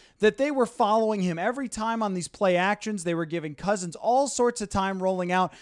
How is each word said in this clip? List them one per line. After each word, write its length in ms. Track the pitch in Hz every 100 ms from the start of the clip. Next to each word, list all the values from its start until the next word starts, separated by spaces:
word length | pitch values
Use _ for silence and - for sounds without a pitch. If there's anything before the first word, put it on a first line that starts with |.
| - _
that 160 | 214 214
they 160 | 285
were 140 | 269 233
following 560 | - 214 220 220 208
him 180 | 180 165
every 300 | 196 254 254
time 340 | - 220 226
on 100 | 208
these 140 | 185 160
play 300 | - 196 175
actions. 480 | 190 208 220 208 170
They 100 | 170
were 100 | 165
giving 300 | 170 156 143
Cousins 400 | 185 214 175 -
all 320 | 214 254 277
sorts 320 | - 240 240
of 80 | 202
time 340 | 202 190 190
rolling 300 | 185 185 180
out. 220 | 185 180 -